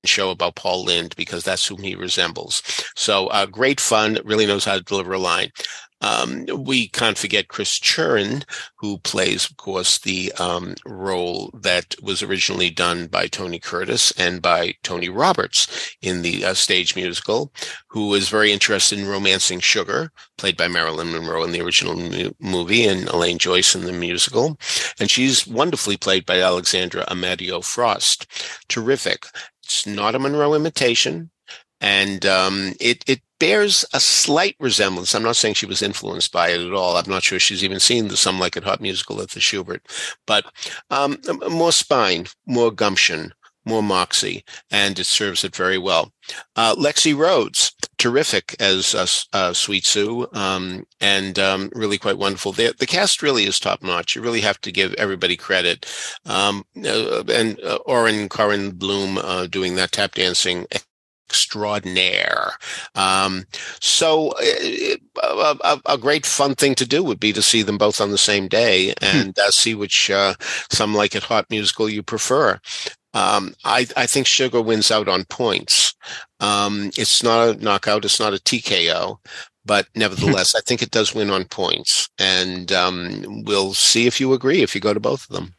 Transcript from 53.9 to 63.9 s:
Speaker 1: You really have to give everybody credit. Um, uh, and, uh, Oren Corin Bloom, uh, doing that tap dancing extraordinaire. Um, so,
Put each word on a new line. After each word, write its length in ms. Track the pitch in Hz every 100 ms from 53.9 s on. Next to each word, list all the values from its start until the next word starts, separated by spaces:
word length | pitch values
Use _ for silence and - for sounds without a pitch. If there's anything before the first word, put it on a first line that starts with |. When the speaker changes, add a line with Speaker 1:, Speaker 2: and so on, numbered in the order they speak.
| 87 - -
Speaker 1:
You 60 |
really 200 | 117 117
have 180 | 104 98
to 100 | -
give 220 | 92 95 98
everybody 420 | 104 92 90 87
credit. 480 | - 95 87 - - - - - -
Um, 400 | 95 101 101 - -
uh, 460 | 104 107 110 110 98
and, 260 | 117 113 101
uh, 180 | - - -
Oren 420 | 127 113 107 101
Corin 440 | - 107 101 98
Bloom, 460 | 90 98 101 98 95
uh, 300 | - 92 90
doing 280 | 95 92 90
that 180 | 92
tap 220 | - 101 -
dancing 500 | 92 90 92 90 92 - - _ _ _ _
extraordinaire. 1300 | - - 107 104 104 95 92 92 95 - - - - - - - -
Um, 500 | 95 95 95 95 95 - - -
so, 520 | -